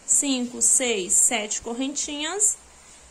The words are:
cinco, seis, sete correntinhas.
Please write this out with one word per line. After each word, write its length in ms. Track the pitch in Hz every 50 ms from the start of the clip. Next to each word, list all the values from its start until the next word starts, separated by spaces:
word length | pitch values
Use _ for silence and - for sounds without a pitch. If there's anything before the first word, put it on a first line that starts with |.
| -
cinco, 560 | - - - 285 277 262 247 247 240 247 233
seis, 520 | - - - - 262 240 220 196 180 214 -
sete 480 | - - - 247 214 208 214 - -
correntinhas. 960 | - 226 233 247 269 277 294 - - 302 294 294 302 320 370 415 427 - - - - - - - - - - - - -